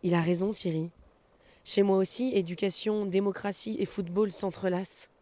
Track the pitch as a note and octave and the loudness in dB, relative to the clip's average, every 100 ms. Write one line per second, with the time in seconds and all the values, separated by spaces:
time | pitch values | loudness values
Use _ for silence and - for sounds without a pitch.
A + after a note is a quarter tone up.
0 | F#3 E3+ E3 F3 G3 G#3+ F3+ D#3+ E3 _ | 2 2 4 2 0 -2 -2 -2 -2 _
1 | - _ _ _ _ _ - - G3 F#3+ | -20 _ _ _ _ _ -2 2 4 4
2 | F#3+ - B3+ G3+ E3+ F3+ G3+ - G#3+ G#3+ | 2 0 0 0 0 -2 -2 0 -2 0
3 | G3+ F#3 G3+ F#3 G3+ G3 - A3 G3+ - | 0 0 0 -2 -4 -4 -6 -4 -4 -4
4 | F3 F3 G#3+ F3 G3 - F#3+ F3+ F#3+ - | -4 0 0 0 -4 -2 -2 0 -2 -6
5 | - _ | -8 _